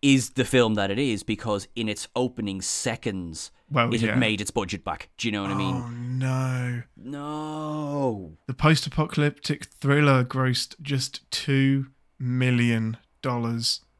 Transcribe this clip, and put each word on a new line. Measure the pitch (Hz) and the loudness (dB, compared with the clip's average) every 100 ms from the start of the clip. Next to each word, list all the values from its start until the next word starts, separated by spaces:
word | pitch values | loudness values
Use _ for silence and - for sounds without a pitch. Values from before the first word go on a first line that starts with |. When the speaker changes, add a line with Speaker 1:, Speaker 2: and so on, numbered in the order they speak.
Speaker 1:
is | 139 135 117 | 6 4 4
the | - 123 | -2 2
film | 131 117 107 | 4 4 4
that | 98 | 0
it | 101 | 0
is | 139 107 | 0 -2
because | - 110 117 101 - - | -2 -4 -2 -4 -4 -6
in | 110 | -4
its | 104 - 120 | -4 -6 -2
opening | 127 123 104 95 | -2 -2 -6 -4
seconds, | 92 - 127 113 120 95 85 78 - _ _ | -4 -4 -4 -4 -4 -4 -6 -10 -14 _ _
Speaker 2:
Well, | - - | 0 2
Speaker 1:
it | 117 | 2
had | 113 | 2
Speaker 2:
yeah. | 123 | 2
Speaker 1:
made | 113 107 | 2 0
its | 104 | -2
budget | - 95 98 | -2 -2 -4
back. | - 82 - - | -6 -8 -10 -6
Do | 120 | -2
you | |
know | 104 | -2
what | 98 | -2
I | - | -2
mean? | - 127 | -2 -2
Speaker 2:
Oh, | 120 | -6
no. | 120 123 127 131 131 131 127 123 120 - - | -8 -4 -2 0 0 0 -2 -2 -4 -8 -16
Speaker 1:
No. | 120 143 147 151 156 156 156 151 147 143 135 107 87 78 - | -12 -8 -6 -6 -6 -6 -6 -4 -4 0 0 -2 -8 -14 -10
Speaker 2:
The | |
post-apocalyptic | 131 151 156 - - 156 - 147 - - 147 - | 0 4 4 2 -2 -2 0 0 0 -6 -6 -8
thriller | - 139 143 147 135 | -4 2 4 6 4
grossed | 123 131 127 127 - - | 2 0 0 0 -4 -10
just | 139 139 127 - _ | -4 -2 -4 -10 _
two | - - 135 135 139 131 _ _ _ | -6 0 4 4 2 0 _ _ _
million | 123 127 127 120 120 113 110 117 _ _ | -2 2 4 4 4 2 0 -4 _ _
dollars | 135 123 117 117 113 - _ | -4 -2 -2 -2 -2 -4 _